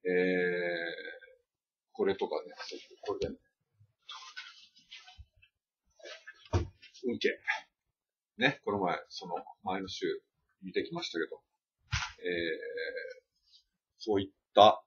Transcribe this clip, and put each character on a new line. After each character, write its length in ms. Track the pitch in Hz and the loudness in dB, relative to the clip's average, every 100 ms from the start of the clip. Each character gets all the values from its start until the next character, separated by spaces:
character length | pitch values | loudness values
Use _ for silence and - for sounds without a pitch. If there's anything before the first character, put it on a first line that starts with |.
| 90 | 2
え 20 | |
ー、 40 | 90 92 90 90 90 87 85 85 80 85 82 - - _ _ _ _ _ | 4 4 4 2 0 -2 -2 -4 -8 -12 -16 -20 -20 _ _ _ _ _
こ 120 | - 98 | 0 0
れ 100 | 95 | 2
と 120 | 101 | -2
か 160 | 76 | -2
ね、 80 | - - - - - - | -6 -14 -12 -12 -16 -12
こ 120 | - | -6
れ 60 | - - | -2 -4
で 60 | |
ね。 60 | - _ _ _ _ _ _ - - - - - - - - _ - - - - _ _ _ _ _ _ _ - - - - - 85 - _ - - 120 | -6 _ _ _ _ _ _ -18 -16 -14 -16 -16 -20 -20 -20 _ -20 -20 -20 -20 _ _ _ _ _ _ _ -16 -16 -18 -20 -2 0 0 _ -20 -8 -6
運 120 | - | 0
慶。 100 | - - - - - _ _ _ _ _ _ - | -2 -2 -4 -4 -6 _ _ _ _ _ _ 2
ね、 220 | 131 139 - | 2 2 -2
こ 60 | |
の 80 | 101 | 0
前、 200 | 92 78 - | 0 0 -6
そ 180 | - 92 | -14 -8
の、 80 | 87 - - | -8 -8 -10
前 160 | 92 95 | -4 -4
の 60 | 92 | -6
週、 200 | - 82 78 _ _ _ _ | -4 -4 -4 _ _ _ _
見 100 | 92 | -6
て 100 | 98 | -4
き 80 | - | -4
ま 100 | 82 | -6
し 80 | - | -6
た 80 | 82 | -6
け 60 | 80 | -6
ど、 100 | - _ _ _ _ _ - - - | -8 _ _ _ _ _ -6 -6 -6
え 0 | |
ー、 40 | 87 87 82 80 - - 80 - - - _ _ _ - _ _ _ _ | -4 -2 -2 -4 -6 -6 -6 -8 -10 -14 _ _ _ -20 _ _ _ _
そ 160 | 110 101 | 0 0
う 60 | |
い 80 | 98 | 0
っ 20 | _ _ | _ _
た 300 | - 107 - | 10 10 10